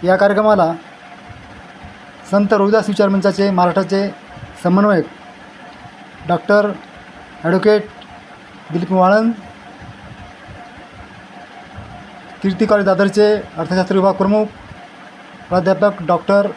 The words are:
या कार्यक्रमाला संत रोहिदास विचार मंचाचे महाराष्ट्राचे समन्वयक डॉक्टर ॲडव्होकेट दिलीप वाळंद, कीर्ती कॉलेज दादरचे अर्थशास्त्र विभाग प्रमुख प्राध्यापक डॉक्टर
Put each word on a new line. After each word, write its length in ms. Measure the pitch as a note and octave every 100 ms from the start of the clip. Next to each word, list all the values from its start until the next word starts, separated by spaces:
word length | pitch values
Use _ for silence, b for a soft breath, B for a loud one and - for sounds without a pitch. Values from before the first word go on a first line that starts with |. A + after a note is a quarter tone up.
या 120 | E3+ F#3
कार्यक्रमाला 580 | G3+ G3+ G#3+ G#3 E3 E3 - - - - - - - - - - - - - - -
संत 160 | G3 G3+
रोहिदास 360 | G#3+ G3+ A3 G#3
विचार 220 | G3 G3+
मंचाचे 420 | G3 G3 G3 G3+
महाराष्ट्राचे 580 | F#3 F3+ E3+ F#3+ G3 G3+ - - - - -
समन्वयक 420 | F3+ F#3 G#3 F#3+ - - - - - - - - - - - - -
डॉक्टर 440 | F3 - G#3 G#3 F#3+ - - - - - -
ॲडव्होकेट 400 | E3 F3+ F#3+ G#3 - - - - - - - - -
दिलीप 200 | E3 F3
वाळंद, 400 | F#3 F#3 G#3 A3+ A3+ - - - - - - - - - - - - F5 - - - F5 - - F5+ F5+ F4+ F4+ - - - - - - -
कीर्ती 220 | G3 F#3 G#3+
कॉलेज 200 | G#3 G3
दादरचे 500 | F#3 G3+ G3+ G#3 G#3 - -
अर्थशास्त्र 380 | E3 F3+ F#3 F#3+
विभाग 180 | F#3+
प्रमुख 320 | F#3+ G3 G#3+ G#3+ - - - - - - - - - -
प्राध्यापक 540 | F3+ F3+ F#3+ G#3 G3 D#3+
डॉक्टर 400 | F3 - G3 G3+